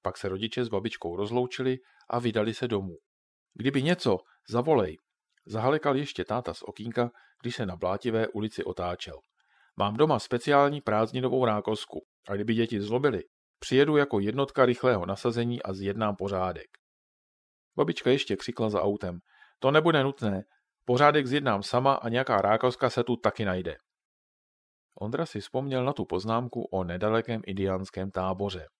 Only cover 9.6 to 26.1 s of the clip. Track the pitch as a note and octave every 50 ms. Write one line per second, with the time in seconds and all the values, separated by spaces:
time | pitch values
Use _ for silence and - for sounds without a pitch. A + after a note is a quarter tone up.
9.6 | _ _ _ - G2+ G2+ G#2+ A2+ D3+ D#3 C#3+ A2+ - - B2+ A#2+ - D3 C#3+ C#3+
10.6 | C#3+ C#3+ D3 D3 - - G#2+ G#2+ A2 A2+ - B2+ B2+ C3 B2+ C3 B2+ A2+ G#2+ G#2
11.6 | - - A2 G#2+ - _ - D#2 - _ _ _ _ - G2+ G2 G#2 A2+ A2+ A2+
12.6 | A#2 A#2 A#2+ G2+ G2+ G#2 A2+ B2 C#3 C#3+ A#2 F2+ D#2+ _ _ _ _ _ _ _
13.6 | - - B2 C3 D3 D3+ D3+ D3 C#3+ C#3 - G#2 G2 G#2 A2+ C#3 C#3 C3+ - C#3+
14.6 | C3 A#2+ A#2+ - - B2+ A#2+ G2 F2 F#2 G2 - - B2 A2+ A#2+ A#2 A#2+ A#2+ -
15.6 | - G2+ F#2+ F#2+ G2 G2 G2 A2 A2 G#2 G2+ - F#2+ G2 G2+ F#2 F#2 F#2 E2+ -
16.6 | - _ - _ _ _ _ _ _ _ _ _ _ _ _ _ _ _ _ _
17.6 | _ _ _ - C#3+ D#3+ E3 - - B2 C3 C3 - - G#2 - - - - -
18.6 | A2+ G#2+ G#2 F#2+ D#2+ G2+ G#2 G#2 - F#2 F2 E2+ _ _ _ _ - _ _ _
19.6 | - C3 D3 D#3 D#3 E3+ D#3+ D3 C3 C#3 C#3 - A#2 G#2 G2 F#2 - _ _ _
20.6 | _ _ _ _ _ - B2 B2+ D3 D3 D3 D3+ C#3 B2 C3 D3 C#3+ C3 G#2+ G2
21.6 | G2+ - - B2 C3 C#3 C#3 - - A#2 A#2 B2 C3 - A#2+ G2 G2 G2+ G#2+ A2+
22.6 | - B2+ B2 - C3+ A#2+ - B2 A#2 - A#2+ A#2 - A2 - - A2 G2 F#2 F#2
23.6 | F2 E2+ D2+ - _ _ _ _ _ _ _ _ _ _ _ _ _ _ _ _
24.6 | _ _ _ _ _ _ _ - G2 G#2+ B2 D3 E3 - - G#2+ - - - B2+
25.6 | C3+ C#3 C3 B2+ B2 C3+ C#3+ - F#2+ -